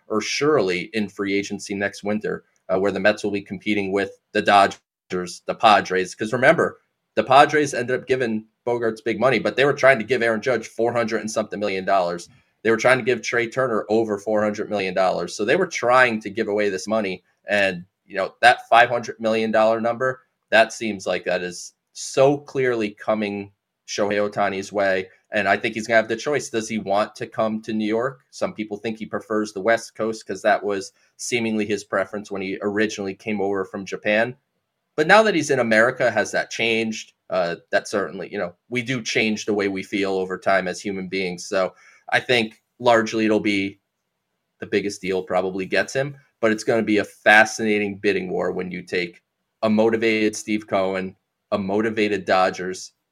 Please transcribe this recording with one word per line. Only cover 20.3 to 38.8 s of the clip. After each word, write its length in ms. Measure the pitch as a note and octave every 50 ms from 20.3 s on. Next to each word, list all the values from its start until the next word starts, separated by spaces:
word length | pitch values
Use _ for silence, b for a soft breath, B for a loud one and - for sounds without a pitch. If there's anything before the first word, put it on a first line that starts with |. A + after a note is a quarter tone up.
| _ _ _ _
that 220 | G#2 A2 A2+ A2
seems 340 | - - A#2 A2 G2+ F#2 -
like 180 | G2+ F#2 F#2 -
that 180 | F#2 F2 F2+
is 300 | F2+ F2+ F2 - - - - _ _ _
so 460 | _ - - - - C#3 C3+ C#3 D3 C#3+
clearly 520 | - - - C#3 C3 B2+ A#2+ A2+ G#2+ G#2
coming 640 | G#2+ - - - A2 G#2+ G#2+ G2+ G2+ G2+ G2 G2+ _ _ _ _ _ _ _ -
Shohei 420 | - - G#2 G2+ G#2 G#2 G#2 G#2
Ohtani's 420 | - - G2+ G2 G2 F#2+ F#2+ -
way. 380 | F#2+ G#2 G2 G2 F#2+ F#2+ F#2 b b b b b
And 160 | - G#2+ G2 F#2+
I 80 | G2+
think 180 | G2+ - A2+ A2
he's 140 | A#2 G#2+ -
gonna 80 | A#2
have 120 | A2+ A2 A2+
the 60 | A2+
choice. 340 | A2+ - D3 D3+ - - -
Does 200 | - A2+ G#2+ -
he 100 | A#2 G#2+
want 380 | F#2 F#2+ G2 G2+ G#2+ - -
to 100 | - A#2+
come 360 | A2+ - - A2+ A2 A2 A2
to 100 | - -
New 120 | A2 A2 A2
York? 360 | G#2 A2 A2+ B2 C#3 C#3 - _ _
Some 240 | - - G#2+ F#2+ F2
people 220 | G#2+ G#2+ - G#2
think 220 | G#2 - A#2 A2 A2
he 80 | G#2
prefers 460 | G#2 A2+ G#2 - - A2 G#2+ G#2+ G#2
the 80 | - G2
West 360 | F#2 A2+ A#2 A2+ - - _
Coast 280 | - A2 A2 A2 A2 -
'cause 180 | - G2+ F#2+
that 200 | - A2 G2 F#2+
was 300 | F#2+ G#2 G2+ G2 F#2+ - - _ _ _ _
seemingly 500 | _ - - B2+ A#2+ A2+ A2+ A2 G#2+ G#2
his 160 | G#2+ G#2 G2
preference 480 | - - - G2 F#2+ - - G#2 F#2+ -
when 120 | G2+ F#2+
he 160 | F#2+ F#2+ F#2+ -
originally 520 | G2+ G#2 G2+ G#2+ A2 G#2 G#2+ G#2+ G2+ G2 F#2+
came 260 | - - A2+ G#2+ G2+
over 240 | G2 G2 G2+ F#2+ F#2
from 200 | - - G2+ F#2+
Japan. 520 | F2 F#2+ - - G#2+ G#2 G#2+ A#2 B2 C3+ - _ _ _ _ _ _ _ _ _ _ _
But 140 | - D#3 E3
now 140 | G3 A3 A3+
that 100 | G#3+ F#3
he's 160 | D#3+ C#3+ -
in 80 | C#3 B2+
America, 520 | A#2+ A2+ A2 A2 A2+ B2+ B2+ - C3+ A#2
has 180 | G#2+ G#2+ G2 -
that 200 | - E2+ D#2 -
changed? 640 | - - A2+ A2+ A2+ A2+ A2+ A2 A2 - - - _ _ _ -
Uh, 260 | - F#2 F2 E2+ E2+ - - _
that 180 | - G2 - -
certainly, 420 | - G#2 F#2 D2 E2 F#2+ D#2+ -
you 60 | E2
know, 180 | G2+ F#2+ F2 - _ _ _
we 140 | B2 B2